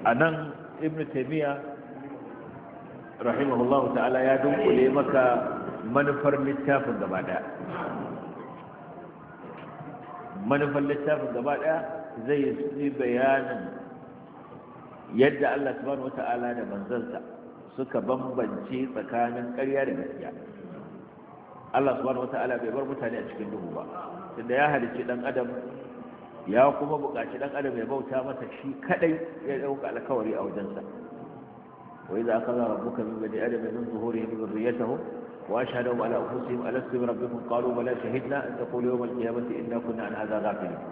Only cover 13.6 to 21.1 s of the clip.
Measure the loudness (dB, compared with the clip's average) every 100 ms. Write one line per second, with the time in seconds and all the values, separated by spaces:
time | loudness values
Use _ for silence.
13.6 | -6 -10 -12 -14 -16 -16 -18 -18 -16 -16
14.6 | -16 -18 -16 -16 -2 6 6 8 2 2
15.6 | 0 -2 -2 -2 -4 -4 -2 0 -2 -2
16.6 | -4 -6 -2 -4 -2 -8 -10 -14 -16 -16
17.6 | -14 -6 -2 0 2 0 0 0 0 -2
18.6 | -4 -2 -2 -4 -2 2 2 0 -4 -2
19.6 | 2 2 2 0 -4 -6 -8 -10 -14 -14
20.6 | -14 -12 -12 -14 -16